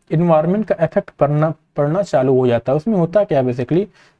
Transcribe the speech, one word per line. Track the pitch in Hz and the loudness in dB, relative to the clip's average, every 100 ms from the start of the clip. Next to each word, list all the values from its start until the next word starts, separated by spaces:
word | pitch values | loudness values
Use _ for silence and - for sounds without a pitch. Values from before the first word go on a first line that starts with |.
| - | -6
environment | 156 175 156 165 202 214 | 0 2 2 2 -2 -2
का | - | -2
effect | 165 - - | -2 -2 -4
पड़ना, | - 143 147 156 156 _ - | -2 0 2 -2 -4 _ -4
पड़ना | 143 170 | -2 -2
चालू | 202 147 131 127 | -2 0 2 2
हो | 127 | 2
जाता | 117 - | 0 0
है। | 147 | -2
उसमें | 226 202 | 0 0
होता | 165 208 | 0 0
क्या | 202 147 | 0 0
है, | |
basically | 127 123 123 156 208 _ _ _ | 0 -2 -2 -2 -2 _ _ _